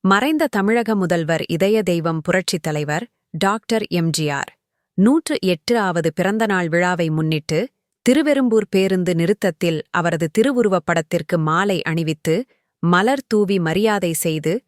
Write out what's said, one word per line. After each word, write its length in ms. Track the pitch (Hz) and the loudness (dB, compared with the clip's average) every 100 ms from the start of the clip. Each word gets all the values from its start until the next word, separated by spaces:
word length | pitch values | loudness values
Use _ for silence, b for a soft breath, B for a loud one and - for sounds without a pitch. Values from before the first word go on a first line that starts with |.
| 190 | 2
மறைந்த 400 | 196 262 311 302 | 2 2 0 0
தமிழக 480 | 208 196 233 226 214 | 0 0 0 0 0
முதல்வர் 480 | 180 175 160 165 - | 0 0 0 -4 -2
இதய 340 | 165 190 220 | -2 2 2
தெய்வம் 400 | 185 170 165 160 | 0 -2 -2 -4
புரட்சித் 400 | 151 175 180 175 | -2 -2 -2 -6
தலைவர் 460 | 160 151 147 151 240 _ _ | -4 -4 -4 -6 -6 _ _
டாக்டர் 560 | 160 196 214 - 226 - | -4 -2 -2 -2 -4 -2
எம் 220 | 175 165 | -2 -2
ஜி 200 | 160 151 | -2 -2
ஆர் 280 | 139 - _ _ _ _ | -4 -6 _ _ _ _
நூற்று 440 | - 202 311 - - | 2 4 2 0 -4
எட்டு 380 | 185 170 - 240 | -2 -2 -2 0
ஆவது 340 | 196 170 160 | 0 0 -2
பிறந்தநாள் 540 | - 180 214 220 190 170 | -2 -2 0 0 0 0
விழாவை 420 | 170 180 175 165 | 0 0 0 0
முன்னிட்டு 600 | 156 160 156 - 156 240 _ _ _ | 0 0 -2 -2 -2 -4 _ _ _
திருவெறும்பூர் 680 | - 262 302 277 254 220 202 | 2 2 4 2 2 2 2
பேருந்து 460 | 196 190 185 180 170 | 0 2 0 0 0
நிறுத்தத்தில் 680 | 170 208 196 165 175 160 - | 0 0 -2 0 -2 -2 -4
அவரது 380 | - 170 170 165 | -2 -2 -2 -2
திருவுருவப் 540 | 214 254 247 214 185 - | 2 2 2 2 0 0
படத்திற்கு 520 | 165 160 170 151 175 | -2 0 -4 -2 -2
மாலை 440 | 156 160 202 180 | 0 0 0 -2
அணிவித்து, 640 | - 160 160 156 - 165 262 _ _ _ | -2 -2 -2 -4 -2 -2 -4 _ _ _
மலர் 440 | 170 180 214 277 - | 2 2 2 0 0
தூவி 320 | 214 196 196 | 0 2 0
மரியாதை 540 | 160 165 220 208 180 | 0 0 0 0 -2
செய்து 500 | 160 170 156 156 208 | -2 -2 -2 -2 -4